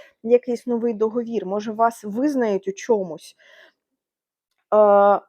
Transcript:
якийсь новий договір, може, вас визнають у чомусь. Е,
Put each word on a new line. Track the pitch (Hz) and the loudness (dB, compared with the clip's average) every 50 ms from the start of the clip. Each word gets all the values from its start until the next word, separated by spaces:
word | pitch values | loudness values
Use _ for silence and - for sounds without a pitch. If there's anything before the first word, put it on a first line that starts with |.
| - _ _ _ - | -20 _ _ _ -2
якийсь | 226 240 240 247 - 240 226 - 254 | 2 2 2 2 0 -6 -6 -4 -4
новий | 240 233 226 240 226 | -4 -2 -2 -2 -2
договір, | 202 220 220 214 247 233 233 233 208 180 | -2 -4 -4 -4 -4 -6 -6 -6 -6 -6
може, | 180 196 208 214 226 | -6 -6 -6 -6 -6
вас | 214 214 226 226 226 - - | -2 0 0 0 0 -2 -10
визнають | 208 196 233 262 302 285 262 240 220 202 190 196 196 | -10 -6 -2 -2 -2 0 0 0 0 -2 -2 -4 -6
у | |
чомусь. | 190 - - - 233 208 190 170 156 - - - - _ _ _ - - - - _ _ _ _ _ _ _ _ _ _ _ _ _ _ _ _ _ _ _ - - | -10 -6 -2 -2 -2 -2 -2 -6 -10 -14 -16 -20 -20 _ _ _ -20 -20 -20 -20 _ _ _ _ _ _ _ _ _ _ _ _ _ _ _ _ _ _ _ -2 2
Е, | 214 214 208 202 202 202 202 202 - - | 4 4 6 6 6 6 4 4 2 -2